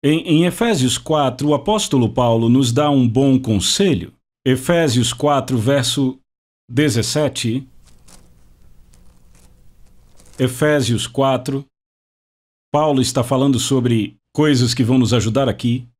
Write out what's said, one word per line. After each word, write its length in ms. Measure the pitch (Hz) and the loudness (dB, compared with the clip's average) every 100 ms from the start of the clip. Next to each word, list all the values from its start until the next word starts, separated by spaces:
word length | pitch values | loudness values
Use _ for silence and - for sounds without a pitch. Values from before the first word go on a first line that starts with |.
em, 180 | 139 160 | 0 0
em 240 | 180 156 175 | 2 2 2
Efésios 520 | 175 233 190 127 - | 0 -2 2 0 -2
quatro, 520 | - 156 135 120 147 | -2 0 0 -2 -2
o 40 | |
apóstolo 540 | 143 - 214 - 139 117 | 0 0 -2 0 0 0
Paulo 400 | - 123 113 117 | 0 0 2 4
nos 240 | 123 131 | 2 2
dá 180 | 117 147 | 0 2
um 160 | 139 123 | 2 2
bom 320 | 110 139 131 | 2 2 2
conselho. 760 | 127 107 90 - 196 117 82 _ _ _ - | 2 -2 0 0 0 0 -4 _ _ _ -2
Efésios 680 | 127 127 170 160 120 117 | -2 0 0 2 0 0
quatro, 460 | - 147 143 131 127 | -2 0 0 -2 -2
verso 600 | 110 143 120 - 131 131 _ _ _ _ _ | 0 0 0 -2 -4 -4 _ _ _ _ _
dezessete. 960 | 123 151 117 113 151 147 - 117 123 131 - - - - - - _ - - - - - - - - - - - - - - - - _ - - - | -2 0 0 -2 -2 -2 -4 -6 -6 -8 -20 -20 -20 -20 -20 -20 _ -20 -20 -20 -20 -20 -20 -20 -20 -20 -20 -20 -20 -20 -20 -20 -20 _ -20 -20 -4
Efésios 680 | 131 - 151 151 120 117 - | -4 0 0 2 0 -2 -4
quatro. 580 | - 135 127 127 139 139 _ _ _ _ _ _ _ _ _ _ | -2 0 0 -4 -8 -8 _ _ _ _ _ _ _ _ _ _
Paulo 300 | 147 156 139 | 0 2 2
está 220 | 120 131 | 0 -2
falando 360 | 120 131 139 127 | -2 0 2 0
sobre 560 | - 135 120 117 101 - _ | 0 -2 0 -2 -2 -10 _
coisas 400 | - 151 135 120 | 0 2 2 0
que 100 | 120 | 0
vão 160 | 117 131 | 0 2
nos 140 | 117 | 2
ajudar 360 | 120 107 113 135 | 0 0 -2 -2
aqui. 380 | 101 120 120 120 _ | -2 -2 -4 -6 _